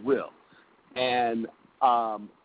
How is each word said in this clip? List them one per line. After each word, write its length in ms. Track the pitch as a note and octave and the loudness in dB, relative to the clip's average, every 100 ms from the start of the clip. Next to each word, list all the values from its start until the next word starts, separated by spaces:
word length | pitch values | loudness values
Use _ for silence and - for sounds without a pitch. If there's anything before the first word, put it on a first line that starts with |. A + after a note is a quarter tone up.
will. 260 | A#2 A#2+ D#2+ - _ _ _ _ _ B2+ | -2 -2 -2 -14 _ _ _ _ _ -2
And, 520 | B2+ B2 A#2+ A#2 A2+ - _ - | 0 0 0 -2 -6 -12 _ 0
um, 480 | B2+ A#2+ A2+ G#2+ G#2 _ | 2 4 0 -4 -10 _